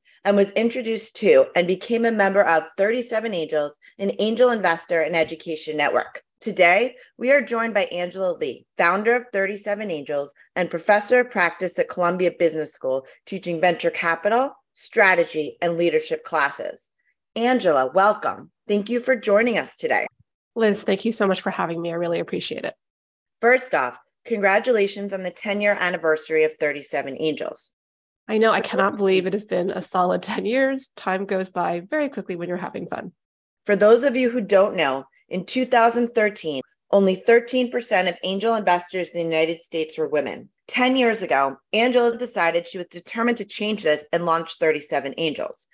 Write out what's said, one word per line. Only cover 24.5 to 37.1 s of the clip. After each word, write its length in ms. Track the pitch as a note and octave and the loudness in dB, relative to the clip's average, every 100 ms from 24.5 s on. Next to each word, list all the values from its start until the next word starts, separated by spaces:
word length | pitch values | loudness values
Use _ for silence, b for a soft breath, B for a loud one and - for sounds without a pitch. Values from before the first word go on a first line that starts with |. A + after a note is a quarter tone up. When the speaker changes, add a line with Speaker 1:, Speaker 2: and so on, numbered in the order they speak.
| G3+ A#3+ A3+ G3 G3+ G3+ | 2 2 2 0 -2 -8
Speaker 1:
on 100 | G3 | -8
the 80 | F3+ | -10
ten-year 460 | - G#3+ G3+ G#3 G3 | -8 -6 0 0 0
anniversary 640 | F3+ F3+ D#3+ D#3 - D#3 | -2 0 0 0 0 2
of 100 | D#3 D#3 | 0 0
thirty-seven 560 | D3+ C#3+ C#3 D3 C#3 C3+ | -4 -4 -6 -6 -6 -4
Angels. 500 | D#3 C#3+ - - - _ _ _ _ _ - | -4 -4 -8 -10 -18 _ _ _ _ _ -4
Speaker 2:
I 100 | A3 | 2
know, 140 | A3 | 4
I 80 | G3 | 2
cannot 380 | - G3+ G3 G#3 | 0 0 0 2
believe 280 | G3 F#3+ F3+ | 2 2 0
it 60 | |
has 140 | G3 G#3 | -4 -4
been 260 | F#3 F3+ | -2 -2
a 100 | - | -6
solid 400 | - F#3+ F3+ F3+ | -4 0 0 -2
ten 220 | F#3+ G#3+ | -4 -6
years. 480 | F#3+ B3+ C4+ C4+ - - | -2 0 0 -2 -10 -10
Time 280 | G3+ F#3+ G3 | -4 -4 -2
goes 240 | F#3+ F#3 | -4 -4
by 340 | F3+ F3 F3 F3+ | -4 -4 -4 -4
very 200 | D4+ C#4+ | -4 -4
quickly 260 | B3 F#3 F3 | -6 -10 -8
when 140 | E3+ | -6
you're 80 | F3 | -6
having 300 | F#3 - F3 | -8 -10 -8
fun. 260 | - F3+ - _ _ _ _ | -10 -12 -18 _ _ _ _
Speaker 1:
For 140 | - G3 | -2 4
those 260 | G#3 A#3 | 6 6
of 140 | C#4 B3 | 4 2
you 120 | B3+ | 0
who 120 | B3 | 0
don't 340 | F#3+ G3 G#3 F#3 | 2 4 4 2
know, 300 | C#3+ C3+ - _ _ | 0 -2 -8 _ _
in 160 | F#3 F3+ | -8 -4
two 180 | B3+ | -4
thousand 460 | B3 A#3+ A#3 A#3 A#3 | 2 4 4 4 0
thirteen, 520 | A#3 G#3+ G#3 D#3+ C3+ - _ _ | 0 0 -2 -6 -8 -10 _ _
only 240 | G3+ G3 | 4 4